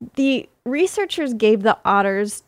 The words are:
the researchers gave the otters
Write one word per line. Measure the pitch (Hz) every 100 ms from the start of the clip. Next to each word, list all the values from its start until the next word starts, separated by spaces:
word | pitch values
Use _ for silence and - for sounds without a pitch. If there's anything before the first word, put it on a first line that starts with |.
| 240
the | - 269 262 - _
researchers | 240 285 370 - 392 - 285
gave | 220 214 214
the | 214 -
otters | - 202 196 196 208 -